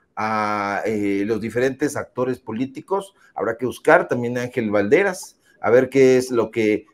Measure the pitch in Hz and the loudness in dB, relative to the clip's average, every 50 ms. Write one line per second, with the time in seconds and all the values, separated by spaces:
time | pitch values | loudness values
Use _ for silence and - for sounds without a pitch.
0 | _ _ - - 107 110 110 107 107 104 104 104 101 101 101 92 - 104 113 104 | _ _ -8 -6 -4 -2 -2 -2 -2 -2 -2 -2 -2 -2 -2 -2 -2 -2 -2 -2
1 | 101 101 101 98 101 107 113 104 107 113 101 120 127 135 131 - 151 143 - 113 | 0 0 0 0 0 -2 -2 -4 -4 -4 -2 -2 -2 -2 -2 -2 -4 -4 -4 -6
2 | 98 - - 123 127 127 127 123 - - 113 110 131 127 - 151 - - 190 196 | -10 -8 -4 -4 -2 -2 -4 -6 -8 -10 -6 -6 -6 -6 -8 -12 -6 -4 -4 -4
3 | 190 - _ _ _ _ - - 98 107 120 - 127 120 113 - - 156 160 180 | -4 -8 _ _ _ _ -8 -6 -4 -4 -4 -4 -6 -6 -6 -2 2 4 4 4
4 | 180 - 131 123 120 120 123 123 123 120 - 127 113 107 101 104 101 101 131 175 | 4 0 -4 -4 -4 -4 -4 -4 -6 -4 -4 -4 -2 0 0 0 2 4 4 2
5 | 202 202 180 - - - _ _ _ _ _ - - 101 113 127 131 127 - 139 | 2 0 -4 -6 -12 -18 _ _ _ _ _ -6 0 4 4 4 4 4 4 4
6 | 131 131 131 127 127 123 127 117 107 110 - 117 110 104 107 101 - _ | 6 6 6 4 2 0 -2 -2 -2 -2 -2 0 0 0 0 0 -4 _